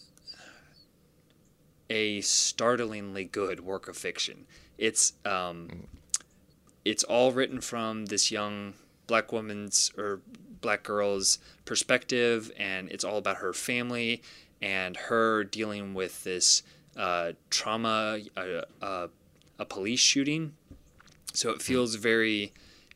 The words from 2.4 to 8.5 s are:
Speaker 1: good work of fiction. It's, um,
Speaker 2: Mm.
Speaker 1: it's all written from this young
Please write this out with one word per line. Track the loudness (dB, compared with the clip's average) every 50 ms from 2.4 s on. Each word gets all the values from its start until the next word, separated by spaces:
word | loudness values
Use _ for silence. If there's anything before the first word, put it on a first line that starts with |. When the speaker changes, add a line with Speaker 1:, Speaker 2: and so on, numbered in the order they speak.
| 2 2 0 2 2 2 2 2 0 -4 -4 -6 -8 -8 -6 -8 -6
Speaker 1:
good | -4 -2 -2 -2 -2 -2 -6
work | -6 -8 -8 -8 -8 -10
of | -12
fiction. | -8 -8 -6 -4 -4 -4 -4 -6 -10 -20 -20 -20 -20 -20 -14 _ -2
It's, | 0 0 2 2 2 2 0 -2 -4
um, | -2 0 0 -2 -4 -6 -8 -12 -12
Speaker 2:
Mm. | -14 -14 -14 -16 -18 -20 -10 -6 -6 -6 -6 _ _ _ _ _ _ _ _ _ _ _ -2
Speaker 1:
it's | 0 0 0 0
all | 4 6 6 6 6
written | 6 4 2 0 -2 -6
from | -8 -6 -4 -4 -2 -4 -4 -4 -6
this | -2 0 2 2 2
young | 2 0 -2 -4